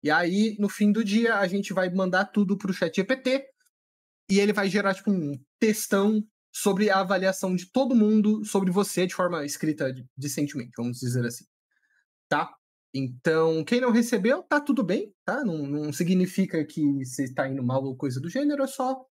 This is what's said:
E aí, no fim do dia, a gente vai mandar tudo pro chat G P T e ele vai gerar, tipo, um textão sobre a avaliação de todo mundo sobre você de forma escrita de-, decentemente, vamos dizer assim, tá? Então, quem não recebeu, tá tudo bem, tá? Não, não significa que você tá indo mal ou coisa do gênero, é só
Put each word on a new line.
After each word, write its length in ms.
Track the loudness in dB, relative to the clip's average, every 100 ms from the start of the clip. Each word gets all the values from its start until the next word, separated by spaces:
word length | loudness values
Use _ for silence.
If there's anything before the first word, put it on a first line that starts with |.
E 80 | 2
aí, 440 | 2 2 2 0 0
no 100 | -4
fim 240 | 2 2
do 100 | 2
dia, 360 | 2 2 2 2
a 80 | 0
gente 260 | -2 -2
vai 160 | -2 0
mandar 380 | 0 0 0 0
tudo 320 | 0 0 0
pro 160 | -2
chat 200 | -2 -2
G 100 | -2
P 120 | -2 -2
T 300 | 0 -2 -4 _ _ _ _ _ _ _ 0
e 80 | 2
ele 140 | 4
vai 160 | 2 0
gerar, 260 | 0 0
tipo, 160 | 0 0
um 220 | 0 -2 -8 _ _
textão 640 | 2 2 0 2 4 2 -2 _ _
sobre 340 | -2 0 2 2
a 120 | 2
avaliação 560 | 2 2 0 0 -2 -4
de 100 | -2
todo 240 | 0 2 4
mundo 480 | 6 4 4 0
sobre 260 | 0 0 2
você 380 | 0 0 0 -2
de 60 |
forma 300 | 0 -2 -2
escrita 480 | -6 -4 -4 -2 -4
de-, 140 | -6 -14 -10
decentemente, 540 | -6 -4 -4 -6 -10 -6
vamos 240 | -6 -4
dizer 260 | -2 -2 -2
assim, 180 | -8 -18 _ _ _ _ _ _ _ _
tá? 240 | -2 -2 -10 _ _ _
Então, 720 | -6 -6 -2 0 4 2 0
quem 160 | 0 2
não 100 | 4
recebeu, 500 | 2 2 0 2 0
tá 180 | 0 -2
tudo 240 | 2 0
bem, 280 | 0 -2 -4 _ -6
tá? 160 | -4
Não, 240 | -2 -4 -4
não 260 | -4 -4
significa 720 | -2 2 2 2 0 -2 -2
que 400 | -4 0 0 0
você 280 | -4 -6 -6
tá 140 | -2 -4
indo 120 | -2
mal 220 | -2 -2
ou 140 | -2 -6
coisa 240 | -6 -4
do 100 | -6
gênero, 320 | -2 -2 0
é 60 | -4
só 360 | -2 -4 -4 -12